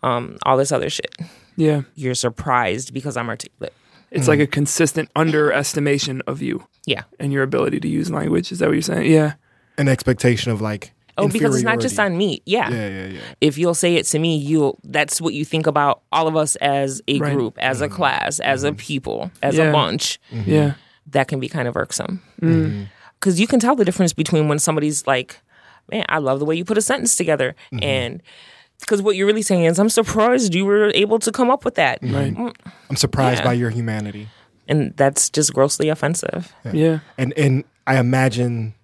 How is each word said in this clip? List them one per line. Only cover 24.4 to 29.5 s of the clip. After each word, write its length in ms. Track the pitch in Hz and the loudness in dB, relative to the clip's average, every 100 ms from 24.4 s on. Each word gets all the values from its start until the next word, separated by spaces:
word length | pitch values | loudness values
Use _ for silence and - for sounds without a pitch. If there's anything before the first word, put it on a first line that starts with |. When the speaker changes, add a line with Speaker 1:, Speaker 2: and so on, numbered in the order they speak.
| 151 | 2
Speaker 1:
when 100 | 147 | 0
somebody's 480 | 156 156 151 151 - | 0 0 0 -2 0
like, 320 | 131 127 - _ _ _ - _ | -2 -2 -14 _ _ _ -20 _
"Man, 140 | - - | -6 0
I 80 | 160 | 0
love 220 | 139 135 | 2 0
the 40 | |
way 120 | 147 165 | 0 -2
you 80 | |
put 120 | 175 214 | 0 0
a 60 | |
sentence 340 | 214 254 240 - | 2 0 0 0
together." 380 | 170 151 131 143 - | 2 2 0 -4 -10
Speaker 3:
Mm-hmm. 100 | 123 | -4
Speaker 1:
And 380 | 143 135 123 131 _ - - - _ _ - | -2 0 -2 -8 _ -20 -20 -20 _ _ 0
'cause 140 | 208 | 2
what 160 | 196 190 | 2 2
you're 100 | 196 | 2
really 140 | 214 | 2
saying 240 | 202 | 4